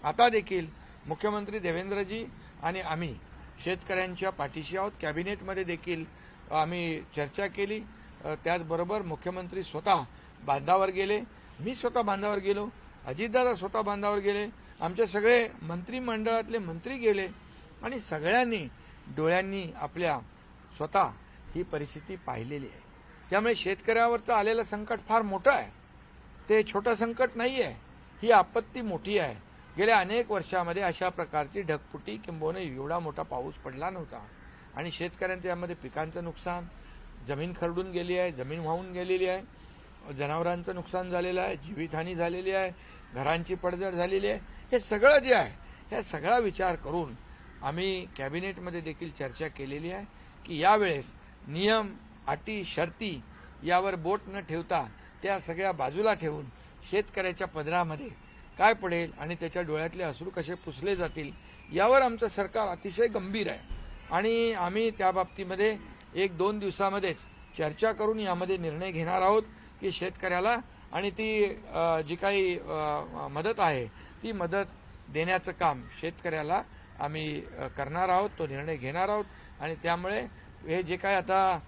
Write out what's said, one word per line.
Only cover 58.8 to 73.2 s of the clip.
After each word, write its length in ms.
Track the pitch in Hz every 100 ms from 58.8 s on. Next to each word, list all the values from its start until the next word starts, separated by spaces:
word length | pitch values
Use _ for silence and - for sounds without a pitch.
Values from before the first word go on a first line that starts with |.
| 185 170 170 -
आणि 160 | 151 170
त्याच्या 260 | 170 180
डोळ्यातले 420 | 170 156 165 170
अश्रू 260 | 170 131 175
कसे 240 | 180 151
पुसले 420 | 175 - 131 180 190
जातील 360 | 170 160 143 - - - -
यावर 280 | 156 208 262
आमचं 260 | 254 226 226
सरकार 400 | - 190 220 208
अतिशय 400 | 175 202 175 233
गंभीर 420 | 208 185 214 202
आहे 100 | 214 - - - - - 170
आणि 380 | 214 226 233
आम्ही 380 | 214 175 202 226
त्या 200 | 214 190
बाबतीमध्ये 640 | 185 180 - 185 185 208 214 - - - 165
एक 220 | 196 165
दोन 220 | 185 214
दिवसामध्येच 580 | 202 - 196 196 190 156 - - - -
चर्चा 340 | 156 151 220
करून 280 | 214 214 220
यामध्ये 380 | 202 175 180 190
निर्णय 340 | 165 151 185
घेणार 300 | 165 165 185
आहोत 220 | 185 214 214 - - -
की 100 | 196
शेतकऱ्याला 640 | - 180 185 185 175 202 233 - - -
आणि 200 | 160 202
ती, 340 | 190 220 220 202 - -
अ, 280 | 165 165 160
जी 140 | 151 170
काही, 440 | 196 202 190 175
अ, 440 | 156 156 151 147 151 156